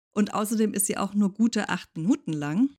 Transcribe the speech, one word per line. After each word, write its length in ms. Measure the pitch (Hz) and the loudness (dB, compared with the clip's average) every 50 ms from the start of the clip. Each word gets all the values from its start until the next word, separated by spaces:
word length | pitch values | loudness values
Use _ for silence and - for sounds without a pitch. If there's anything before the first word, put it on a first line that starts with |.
| _ _ - | _ _ -2
Und 200 | 208 214 - - | -2 -2 0 -2
außerdem 400 | 196 214 208 233 214 220 214 - | -4 -4 -2 0 0 0 2 2
ist 120 | - - | 0 0
sie 120 | - - | 0 -2
auch 160 | - 196 190 202 | -2 -4 -2 0
nur 200 | 208 208 185 190 | 2 0 2 2
gute 340 | - 226 233 - 208 - | 2 0 2 2 0 -2
acht 300 | - 180 175 - - - | -2 -4 -6 -8 -10 -10
Minuten 340 | 160 160 202 302 - - - | -4 0 0 0 0 -2 -4
lang. 380 | 156 147 143 147 156 208 262 277 - | -6 -4 -4 -2 0 2 0 0 0